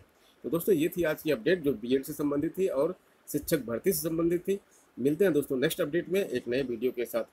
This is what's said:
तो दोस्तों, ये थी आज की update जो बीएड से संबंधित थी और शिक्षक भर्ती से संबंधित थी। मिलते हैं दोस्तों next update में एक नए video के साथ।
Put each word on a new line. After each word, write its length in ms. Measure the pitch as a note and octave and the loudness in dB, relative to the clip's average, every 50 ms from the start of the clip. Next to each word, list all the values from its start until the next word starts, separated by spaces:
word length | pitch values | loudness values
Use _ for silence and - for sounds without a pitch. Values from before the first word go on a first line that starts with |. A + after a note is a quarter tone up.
| - _ _ _ _ _ _ _ - | -6 _ _ _ _ _ _ _ -6
तो 60 | B2 | -2
दोस्तों, 260 | B2+ E3+ - - G3+ | -2 0 2 2 2
ये 140 | D3 D3+ F3 | 4 2 0
थी 140 | - F3 E3+ | 0 0 0
आज 180 | D#3 D#3 - | 0 -2 -2
की 100 | - D#3 | 0 -2
update 300 | C#3+ A#2 A2 C#3+ F#3 F#3 | 0 0 2 2 2 2
जो 120 | D3 C#3+ C3 | 2 0 -2
बीएड 300 | G#2+ B2 A#2+ B2+ C3+ C3+ | -2 0 0 0 0 0
से 100 | - D3+ | -2 -6
संबंधित 440 | - D3+ C#3+ C#3+ C#3+ D3 E3 D#3+ F3+ | -4 -2 -2 0 0 -2 -2 -2 0
थी 100 | F#3+ F#3+ | -2 0
और 280 | - C3+ C#3 E3+ F#3 - _ _ _ _ _ - | 2 2 0 0 -2 -6 _ _ _ _ _ -6
शिक्षक 380 | - D3 - - E3+ D#3 A#2+ | -6 -4 -2 0 -2 -2 0
भर्ती 260 | A2 A#2 A2+ - F#3 | -2 -4 -2 0 0
से 180 | G3 D#3 D3 E3 | 0 0 0 -2
संबंधित 320 | E3 E3 E3 E3+ F3 E3+ | 0 2 2 2 2 0
थी। 180 | - - G3 G3+ - _ _ - _ _ - - | 0 -2 -4 -4 -4 _ _ -20 _ _ -6 0
मिलते 260 | A#2 C#3 D3+ D3+ G3+ | 0 2 4 4 4
हैं 80 | F#3+ D#3+ | 4 4
दोस्तों 240 | D3 C#3 - C#3 C3 | 4 2 0 0 0
next 240 | B2+ D#3+ - - | 0 0 0 0
update 280 | F3 D3 D3 E3+ E3+ D#3+ | -2 0 0 -2 -2 0
में 160 | F3 G3 G3 | -2 -2 -2
एक 220 | - B2 B2 - A#2 | 0 -2 -4 -2 0
नए 160 | A#2+ C3 C#3 | -2 0 0
video 280 | B2 A#2+ A2 A#2 B2+ | -2 -4 -2 -2 -2
के 140 | A#2 B2 A#2 | -2 -2 -4
साथ। 180 | A2+ - A#2 A2 - | -2 -2 -4 -4 -6